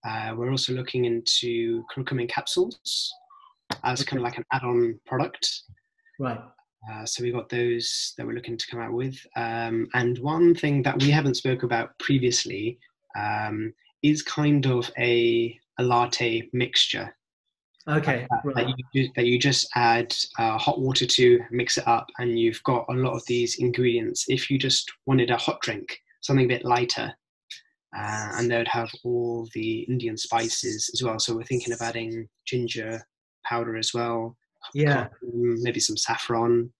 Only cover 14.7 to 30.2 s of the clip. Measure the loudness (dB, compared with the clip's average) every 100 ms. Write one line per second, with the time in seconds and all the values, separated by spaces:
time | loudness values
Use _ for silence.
14.7 | 2 0 -2 2 4 4 4 0 -4 _
15.7 | -2 2 4 2 0 0 0 -2 -2 0
16.7 | 2 2 0 -8 -12 _ _ _ _ _
17.7 | _ 0 0 2 0 0 -2 -2 -2 -2
18.7 | -2 -2 0 0 2 2 4 4 2 0
19.7 | 2 4 4 2 -2 -4 0 0 0 0
20.7 | 0 0 0 2 6 8 8 4 -4 0
21.7 | 0 2 0 0 -6 -2 2 2 0 0
22.7 | 0 0 0 0 -2 -2 0 0 0 0
23.7 | 2 2 2 0 -4 -2 -2 2 0 2
24.7 | 0 0 -10 2 4 4 2 0 -4 -4
25.7 | -6 -8 -14 _ _ 2 4 4 2 2
26.7 | 2 2 -2 -4 -8 _ _ _ -20 _
27.7 | _ _ -10 -6 -4 -4 -2 0 2 0
28.7 | -2 -4 -8 -4 -2 -2 -4 -8 -6 -4
29.7 | -4 -2 -2 -2 -6